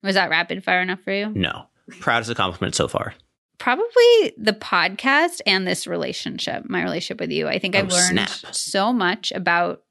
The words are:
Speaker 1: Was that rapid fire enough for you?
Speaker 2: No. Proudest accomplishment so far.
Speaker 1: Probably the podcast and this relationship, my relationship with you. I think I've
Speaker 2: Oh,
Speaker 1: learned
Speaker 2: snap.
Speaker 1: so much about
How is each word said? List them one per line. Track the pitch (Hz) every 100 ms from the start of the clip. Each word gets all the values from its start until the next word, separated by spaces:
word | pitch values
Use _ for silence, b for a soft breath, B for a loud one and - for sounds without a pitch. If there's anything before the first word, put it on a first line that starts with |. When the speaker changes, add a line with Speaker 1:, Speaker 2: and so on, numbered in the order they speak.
Speaker 1:
Was | 196 190
that | 170
rapid | 160 175 180
fire | 190 180
enough | 185 185
for | -
you? | 196 208 208
Speaker 2:
No. | 87 - - _ - -
Proudest | - 117 110
accomplishment | 117 95 87 90 -
so | -
far. | - - - _ _ _ _
Speaker 1:
Probably | - 262 466 494 480 466 392 -
the | 214
podcast | 208 - 180 170 196 254 285 339 330 -
and | 190 190
this | - -
relationship, | 170 139 - - - - - -
my | 180
relationship | 170 165 - -
with | 160
you. | 151 156
I | 180
think | 190 196
I've | 196
Speaker 2:
Oh, | 180
Speaker 1:
learned | 180 175 104
Speaker 2:
snap. | - - -
Speaker 1:
so | - 196 202
much | 247 180 180 -
about | 185 175 170 175 170 _